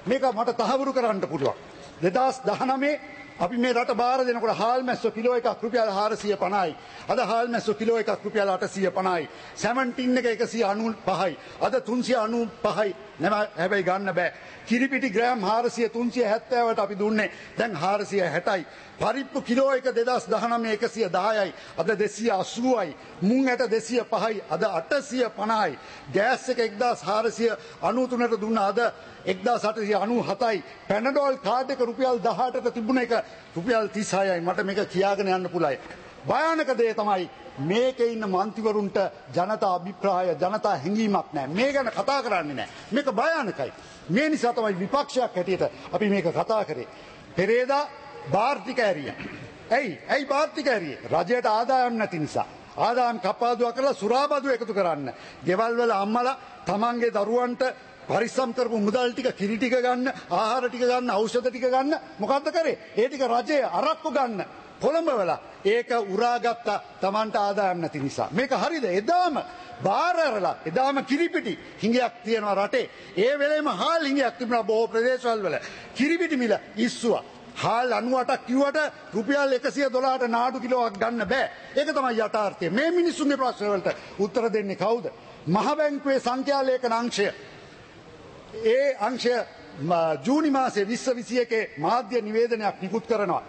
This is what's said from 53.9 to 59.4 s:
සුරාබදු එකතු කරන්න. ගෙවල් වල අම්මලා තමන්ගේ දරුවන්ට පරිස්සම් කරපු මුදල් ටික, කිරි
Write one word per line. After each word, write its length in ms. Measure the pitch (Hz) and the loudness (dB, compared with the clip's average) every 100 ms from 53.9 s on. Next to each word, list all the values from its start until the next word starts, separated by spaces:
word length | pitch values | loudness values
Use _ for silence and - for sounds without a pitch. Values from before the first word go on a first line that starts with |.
සුරාබදු 560 | - 202 247 285 294 277 | 0 2 2 2 0 0
එකතු 240 | 240 220 | -2 -2
කරන්න. 400 | 196 180 151 135 - - - | 0 0 0 -4 -10 -18 -8
ගෙවල් 320 | 135 185 226 233 | 0 2 2 2
වල 160 | 233 | 2
අම්මලා 440 | 202 202 226 247 269 - - | 2 2 2 0 -2 -10 -12
තමන්ගේ 480 | - 196 233 240 233 | -4 0 0 2 0
දරුවන්ට 520 | 202 202 240 247 240 254 - - - | 2 2 2 0 0 -2 -2 -16 -20
පරිස්සම් 500 | - 151 226 - 262 | -2 0 2 0 0
කරපු 260 | 233 240 226 | 0 0 2
මුදල් 320 | 208 226 247 | 2 2 0
ටික, 200 | 247 247 | 0 -2
කිරි 260 | - | -2